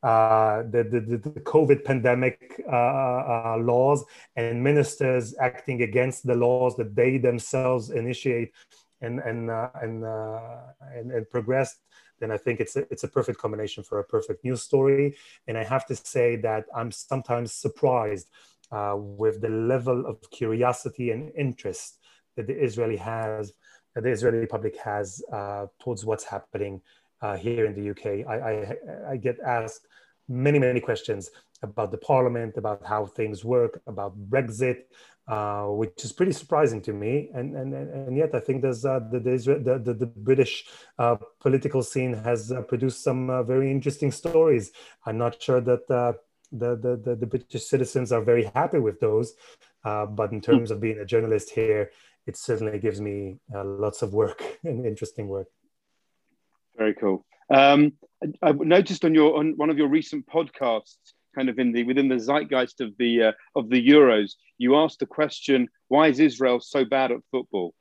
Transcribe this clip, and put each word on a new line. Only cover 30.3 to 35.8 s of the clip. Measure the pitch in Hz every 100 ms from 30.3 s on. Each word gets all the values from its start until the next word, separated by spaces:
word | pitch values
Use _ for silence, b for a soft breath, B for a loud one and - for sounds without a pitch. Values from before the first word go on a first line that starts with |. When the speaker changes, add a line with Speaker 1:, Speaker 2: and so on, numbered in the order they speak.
| 127 139 143
Speaker 1:
many | 127 123
questions | 120 110 - 101 98 b b _
about | 107 104 104
the | 110
parliament, | - 135 127 120 113 107
about | 107 104 -
how | 107 101
things | - 110 101
work, | 110 123 117 - -
about | 104 101 101 98
Brexit, | 131 120 107 127 123 - b b b -
uh, | 107 104 104 104
which | 104